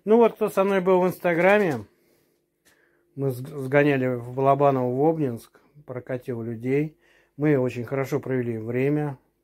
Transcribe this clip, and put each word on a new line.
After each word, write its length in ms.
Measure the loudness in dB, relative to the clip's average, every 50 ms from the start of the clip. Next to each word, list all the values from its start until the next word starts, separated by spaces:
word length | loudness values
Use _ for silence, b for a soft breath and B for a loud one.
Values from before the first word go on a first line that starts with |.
| B
Ну, 140 | 2 4 6
вот 160 | 6 4 2
кто 160 | 0 -4 -2
со 160 | 0 0 0
мной 160 | 2 0 0
был 180 | 2 4 4 4
в 80 | 4 2
Инстаграме, 760 | -2 -2 -2 -2 0 2 4 4 4 4 2 0 -2 -4 -6 -12 _ _ _ _ _ _ _ _ _ _ _ _ _ _ _ b b b b b b b b _ _
мы 160 | -6 -6 -6
с-, 60 | -6 -6
сгоняли 800 | -10 -12 -12 -10 -6 0 2 2 4 4 2 2 0 -2 -2
в 180 | -4 -8 -8 -6
Балабаново, 600 | 0 2 4 4 4 4 4 2 2 0 -2 0
в 80 | 2 2 2
Обнинск, 540 | 2 0 -2 -4 -4 -6 -10 -16 _ _ _ _ _ -20 -18
прокатил 560 | -14 -14 -14 -10 -8 -10 -8 -8 -8 -8 -8
людей. 560 | -8 -8 -10 -8 -4 -2 -2 -2 -2 -4 -6 b b b b b b b b -2
Мы 200 | 0 2 2 2
очень 280 | 2 0 -4 -6 -8
хорошо 340 | -6 -6 -6 -4 -4 -4 -6
провели 380 | -4 -4 -4 -4 -4 -4 -6 -6
время, 600 | -8 -6 -4 -2 0 0 0 0 -2 -4 -8 -10 _ _ _ _